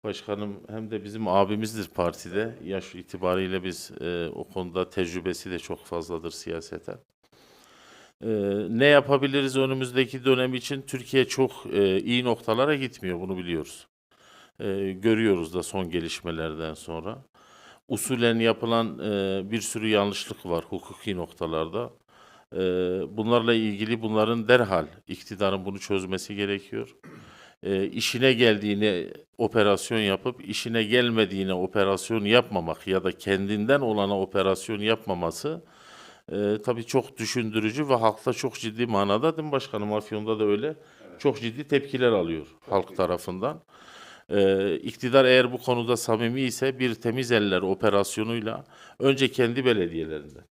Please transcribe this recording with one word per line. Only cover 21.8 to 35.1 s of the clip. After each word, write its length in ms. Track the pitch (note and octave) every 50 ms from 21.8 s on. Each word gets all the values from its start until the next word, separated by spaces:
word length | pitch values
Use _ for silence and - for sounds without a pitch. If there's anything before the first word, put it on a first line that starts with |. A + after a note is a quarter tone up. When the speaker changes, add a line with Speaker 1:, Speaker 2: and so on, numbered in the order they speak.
| A#2+ B2 - _ _ _ _ _ - - - - _ _
Speaker 1:
E, 60 | - F#2 F#2+ F#2 F2+ F2+ F#2 F2+ F2+ F#2+ E2 C2+ G2+
bunlarla 380 | G#2+ G#2+ A2+ A#2+ A#2+ A2+ A#2 A#2
ilgili 480 | A2+ A2 G#2+ G2+ G2 A2 A2 A#2 A2
bunların 460 | A2+ A2 A2 G#2+ G#2+ A2+ A#2 A#2 A2 G#2+
derhal 380 | B2 B2 A#2+ G2 G2 E2+ D#2 D2+ - - _ -
iktidarın 560 | F2+ - - - G#2 F#2 G2+ F#2+ G2 F#2+ F#2
bunu 140 | G2 G2 G2
çözmesi 580 | - - G2+ F#2+ F#2 F#2 F#2+ F#2 - - G#2
gerekiyor. 600 | G2+ G2+ G2 G2+ G2 - - - A2 A#2 - - _ - - - A2 G#2+ - - - - - _ _
E, 240 | - F#2 G2 F#2+ G2
işine 460 | - - A2+ - - - A#2+ B2+ C3
geldiğine 720 | C3 A2+ B2 A2+ G#2+ G2+ G2+ G#2 G#2 G2+ G#2+ G#2+ F#2+ F2 D2 G1+ - - - _ _ -
operasyon 600 | A#2 G#2 - A2+ G#2 G#2 G2 F#2 - - A#2 A2
yapıp 500 | G#2+ G2+ F#2+ F#2+ - B2+ B2 - - G2
işine 360 | - - - B2 A2+ A#2 A2
gelmediğine 680 | G#2 A#2 B2 B2 A#2+ A2+ A2 A2 F#2 F#2+ F#2+ G2 F#2+ F#2+
operasyon 680 | F2+ F#2 F#2 - G#2+ G2 G2 G2 F#2 - - A2+ A2+ G2+
yapmamak 600 | G2+ A2+ B2 A#2+ - G#2+ F#2 E2 E2 D#2 - -
ya 180 | - F#2+ F#2 F2
da 80 | F#2
kendinden 680 | F2 - - G2+ G2 F#2+ G2 G2 G#2+ G#2 G#2 A#2 C#3 C#3+
olana 400 | C#3 A2+ G#2+ G#2 G2+ G2 G2+ G2
operasyon 580 | F#2+ F#2 - G2+ F#2+ F#2+ F#2+ F2+ - - A2+ G2+
yapmaması, 840 | G#2 A2 A2+ A2 - -